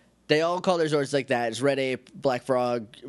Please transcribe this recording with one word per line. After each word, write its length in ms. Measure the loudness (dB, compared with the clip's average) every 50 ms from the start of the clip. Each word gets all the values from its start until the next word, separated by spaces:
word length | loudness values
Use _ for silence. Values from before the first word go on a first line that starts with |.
| _ _ _ _ _ 0
they 140 | 2 2
all 200 | 2 0 -2 -2
call 160 | 0 0 0 2
their 100 | 2 0
Zords 240 | 0 0 0 0 -2
like 140 | -2 0 0
that. 220 | 0 0 0 0
It's 100 | -2 0
Red 180 | 0 0 2 0
Ape, 340 | 0 -2 -4 -4 -8 -12 -10
Black 300 | -4 -2 -2 0 0 0
Frog, 440 | 0 0 0 2 0 0 -2 -4 -8 -14 -18 -18